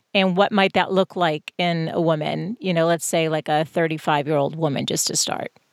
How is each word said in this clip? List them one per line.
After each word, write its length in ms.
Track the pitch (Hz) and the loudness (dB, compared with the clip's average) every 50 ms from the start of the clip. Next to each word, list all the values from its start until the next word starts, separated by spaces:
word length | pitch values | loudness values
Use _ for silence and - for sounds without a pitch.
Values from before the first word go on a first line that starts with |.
| _ _ - | _ _ 0
And 220 | 202 190 190 180 | 2 2 2 4
what 160 | 180 202 - 214 | 2 2 2 4
might 200 | 202 196 190 - | 2 2 2 2
that 200 | 190 180 - 190 | 0 0 2 2
look 240 | 185 190 - - | 0 0 0 0
like 360 | 190 175 165 156 151 - - - - | 0 0 0 0 -2 -6 -12 -6 -2
in 320 | 180 175 170 165 160 160 - | -2 0 0 0 -2 -2 -2
a 60 | - | 0
woman, 560 | 170 165 160 151 151 151 147 156 160 180 233 - | 2 2 0 0 -2 -4 -4 -4 -6 -6 -8 -6
you 140 | - 190 175 | -4 -2 0
know, 120 | 165 165 | 2 2
let's 200 | 170 170 165 - | 2 2 0 -2
say, 220 | - - 170 160 160 | -2 0 0 0 0
like, 200 | 156 156 151 - | -2 -4 -2 0
a 160 | 151 151 156 | 0 0 0
thirty-five-year-old 920 | 143 - 180 165 160 160 151 - - 156 147 143 147 156 143 139 143 147 | 0 0 0 0 0 -2 -2 0 0 0 0 0 0 0 0 0 0 -2
woman, 300 | 160 160 151 139 - - | -2 -2 -2 -2 -2 -2
just 200 | - 147 - - | -2 -2 -2 -2
to 100 | - - | -2 -2
start? 360 | - - - - - - - - _ _ _ | -2 -2 -2 -4 -6 -6 -10 -12 _ _ _